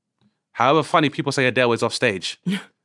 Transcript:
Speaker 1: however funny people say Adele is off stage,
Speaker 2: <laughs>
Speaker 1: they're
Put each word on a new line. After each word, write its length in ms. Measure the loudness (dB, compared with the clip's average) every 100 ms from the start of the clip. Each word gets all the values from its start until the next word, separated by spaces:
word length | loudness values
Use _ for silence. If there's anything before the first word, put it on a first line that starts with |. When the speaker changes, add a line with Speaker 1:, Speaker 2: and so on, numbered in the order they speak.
| _ _ _ _ _
Speaker 1:
however 280 | -2 2 2
funny 280 | 2 2 2
people 220 | 0 -4
say 140 | 0 0
Adele 280 | 2 2
is 100 | 2
off 100 | -2
stage, 460 | 0 -2 -2 -6 -8
Speaker 2:
<laughs> 40 | -6
Speaker 1:
they're 140 | -6 -8 _